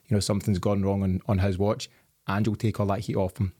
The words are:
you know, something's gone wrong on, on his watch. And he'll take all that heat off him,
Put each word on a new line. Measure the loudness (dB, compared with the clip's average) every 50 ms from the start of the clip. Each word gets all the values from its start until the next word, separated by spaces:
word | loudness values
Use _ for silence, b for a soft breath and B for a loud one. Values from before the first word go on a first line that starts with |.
| b
you | b 0
know, | 0
something's | 2 2 0 0 0 0 0 0
gone | 2 0 0 2 2
wrong | 0 0 0 2
on, | 0 0 0 0
on | 0 0 2
his | 2 2 0
watch. | 0 0 0 0 -2 -6 -14 b b b b b _ _
And | -4 -2 0 0
he'll | 0 0
take | 0 0 -2 0 0
all | 0 0
that | 0 -2
heat | -2 -4 -2
off | -2 -2 -2 -2 -2
him, | -4 -4 -4 _